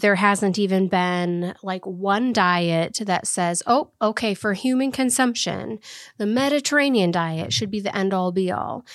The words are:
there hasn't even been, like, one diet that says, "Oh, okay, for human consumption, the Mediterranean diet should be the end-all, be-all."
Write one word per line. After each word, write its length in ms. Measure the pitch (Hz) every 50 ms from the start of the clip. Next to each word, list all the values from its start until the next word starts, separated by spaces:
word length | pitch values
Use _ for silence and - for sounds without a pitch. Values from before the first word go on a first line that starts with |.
there 140 | 214 208 202
hasn't 440 | 180 202 202 202 190 214 196 175 214
even 300 | 202 185 190 190 190 180
been, 640 | - 180 180 180 180 180 175 175 175 175 175 175 - _ -
like, 220 | 196 185 185 -
one 480 | 190 185 175 190 196 196 214 247 254 226
diet 680 | 220 185 180 175 175 175 170 165 165 165 - - - 220
that 200 | 202 180 - -
says, 360 | - - 190 180 170 170 170 -
"Oh, 240 | - 240 277 - - _ -
okay, 340 | 220 214 220 - 240 220 196
for 180 | - - 214 196
human 380 | 190 - 254 254 254 269 269 254
consumption, 840 | - 262 247 - - 254 247 233 - - - - 196 - - 220 214 - - - - - - -
the 100 | - 214
Mediterranean 840 | 208 220 254 269 277 294 294 285 - 294 294 277 277 262 220 185 175
diet 420 | 170 175 165 165 160 160 - - -
should 180 | - 226 190
be 100 | 202 208
the 140 | 196 202 -
end-all, 340 | 196 190 190 196 185 180 180 175
be-all." 520 | 190 190 180 - - - - 113 - - -